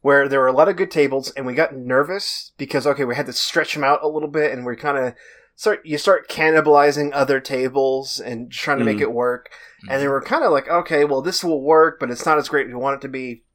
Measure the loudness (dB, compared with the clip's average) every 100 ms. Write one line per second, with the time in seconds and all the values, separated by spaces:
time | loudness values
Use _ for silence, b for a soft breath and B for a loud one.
0 | 4 4 4 2 2 4 2 2 -2 0
1 | 0 0 -6 -8 -6 -2 -2 -4 -2 0
2 | 0 -4 -8 -10 -12 _ -6 -2 0 -2
3 | -2 -4 -6 -4 -2 -2 -4 -2 0 2
4 | 0 -4 -4 -2 -2 -2 -8 -8 -4 -2
5 | -4 -8 b b b _ -2 -2 -4 -4
6 | 2 2 0 0 4 4 6 6 6 2
7 | -2 0 0 0 -2 -4 -2 0 0 -2
8 | -6 -10 -8 -10 -12 -10 -4 -2 0 0
9 | -2 -2 -2 -4 -10 B B B -6 -2
10 | 0 -2 -2 0 2 2 2 -2 2 2
11 | 2 2 -2 -4 -2 -2 4 6 6 2
12 | -8 -4 0 0 0 -2 -2 -4 -4 -4
13 | -6 -10 -10 -12 _